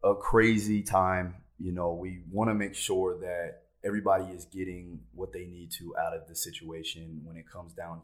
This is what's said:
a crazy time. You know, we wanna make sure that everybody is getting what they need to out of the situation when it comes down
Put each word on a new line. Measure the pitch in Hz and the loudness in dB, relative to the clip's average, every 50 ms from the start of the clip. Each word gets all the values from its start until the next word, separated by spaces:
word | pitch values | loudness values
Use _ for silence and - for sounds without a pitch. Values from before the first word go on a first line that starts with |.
| - | 4
a | 101 101 | 4 4
crazy | - - - 110 113 113 113 110 104 101 104 107 101 | 4 4 4 6 8 8 8 6 6 4 2 2 2
time. | 101 - 98 95 92 92 92 92 90 87 90 - - _ _ - | 2 4 4 4 6 6 4 2 0 -2 -6 -10 -16 _ _ -8
You | 92 90 | -6 -4
know, | 90 90 87 87 85 | -2 0 0 0 0
we | 85 92 92 90 90 85 85 | -2 -4 -8 -8 -10 -10 -4
wanna | 95 104 113 113 107 | 0 2 2 4 4
make | 104 101 98 - | 2 0 -2 -2
sure | - - - 95 92 92 90 90 90 | -4 -2 0 2 2 2 2 0 -2
that | 90 90 87 87 87 78 - - _ _ _ _ - | -4 -4 -4 -2 -4 -6 -8 -12 _ _ _ _ -4
everybody | 101 104 107 98 101 95 95 92 | -2 -2 2 4 4 4 4 2
is | 92 90 85 85 | -2 -8 -12 -14
getting | - - 92 92 92 90 90 87 87 85 78 - - - | -12 -8 -6 -6 -6 -6 -8 -10 -12 -12 -14 -14 -14 -10
what | 90 95 95 | -10 -8 -8
they | - 90 90 | -8 -10 -12
need | 87 87 87 85 85 - - | -12 -14 -14 -12 -12 -12 -10
to | 85 85 - | -10 -6 -2
out | - 82 82 82 | -2 -2 -2 -4
of | 82 82 82 | -6 -8 -10
the | 82 | -8
situation | - - 85 82 - 80 82 82 82 80 - - 82 82 80 80 76 78 | -8 -6 -6 -8 -10 -12 -10 -10 -8 -8 -8 -10 -10 -12 -12 -12 -12 -12
when | 82 82 | -12 -14
it | 82 80 - | -16 -16 -16
comes | - 90 87 85 | -16 -16 -16 -14
down | 85 87 85 85 82 82 | -14 -12 -12 -10 -10 -10